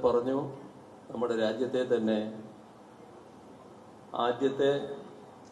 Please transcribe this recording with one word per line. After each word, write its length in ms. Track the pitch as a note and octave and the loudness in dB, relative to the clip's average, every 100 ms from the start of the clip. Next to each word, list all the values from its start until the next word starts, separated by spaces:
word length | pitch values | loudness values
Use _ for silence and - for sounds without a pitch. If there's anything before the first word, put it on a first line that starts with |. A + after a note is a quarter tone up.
| B2 | 4
പറഞ്ഞു, 320 | A#2+ B2+ C3+ D3+ - - - - - - | 2 2 0 -2 -8 -16 -20 -20 -20 -10
നമ്മുടെ 260 | B2+ A#2+ A2+ | -4 0 2
രാജ്യത്തെ 400 | A2 A2 B2+ B2+ B2 | 2 2 0 0 2
തന്നെ 260 | A#2+ A2 G#2+ G#2+ - - - - - - - - - - - - - - - - - - B2 A#2+ | 2 4 2 0 -8 -14 -18 -20 -20 -20 -20 -20 -20 -20 -20 -20 -20 -20 -20 -20 -20 -8 0 0
ആദ്യത്തെ 460 | B2 C3+ C3+ C#3 C#3+ - - - - - - - | 2 0 2 2 2 -2 -10 -12 -18 -20 -20 -20